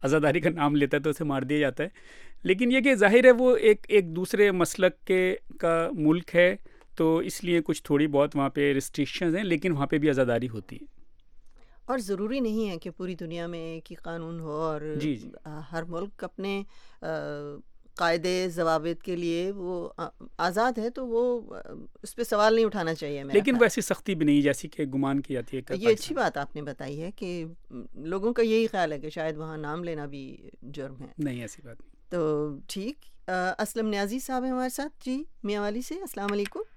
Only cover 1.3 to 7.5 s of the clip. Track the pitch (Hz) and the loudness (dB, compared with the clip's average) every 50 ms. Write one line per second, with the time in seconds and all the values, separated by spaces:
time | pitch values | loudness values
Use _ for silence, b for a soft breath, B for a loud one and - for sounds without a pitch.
1.3 | 139 135 127 127 147 151 147 135 123 - 147 185 - B B B B B B B | -2 -2 -2 0 2 2 2 2 0 -2 -6 -6 -6 B B B B B B B
2.3 | B B - 180 190 196 247 240 247 269 233 277 269 208 208 202 202 240 254 254 | B B 0 0 2 2 2 2 4 4 6 4 6 6 6 8 8 10 10 10
3.3 | 247 226 254 254 247 - - 220 208 - - - - 208 190 165 160 170 185 - | 10 10 6 4 4 6 6 6 6 6 2 2 4 4 4 4 -2 -4 -4 -2
4.3 | - 196 208 202 190 185 170 - - - 185 185 185 _ - - 190 185 185 185 | 2 4 4 4 6 4 2 0 2 2 2 2 2 _ -2 0 2 2 4 2
5.3 | 185 - - - - - - 170 165 165 165 175 294 185 151 151 156 175 170 - | 0 -2 -6 -14 -12 -2 0 2 2 2 0 -2 -2 2 4 4 4 4 0 0
6.3 | - 175 175 180 196 202 b b b b b b - - 165 160 160 165 - 185 | 4 6 6 6 4 0 b b b b b b -2 2 4 4 4 4 2 -2
7.3 | - - - 175 | -6 -6 -2 2